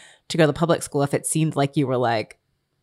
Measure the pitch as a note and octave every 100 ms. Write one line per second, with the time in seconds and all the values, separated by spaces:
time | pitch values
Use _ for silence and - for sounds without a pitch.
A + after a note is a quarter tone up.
0 | - - - D3+ D3+ C#3+ D#3+ - - C#3+
1 | C#3+ B2 - D#3+ D#3 D3 C#3+ D#3 C3 B2+
2 | A#2+ A2+ A2 - _ _ _ _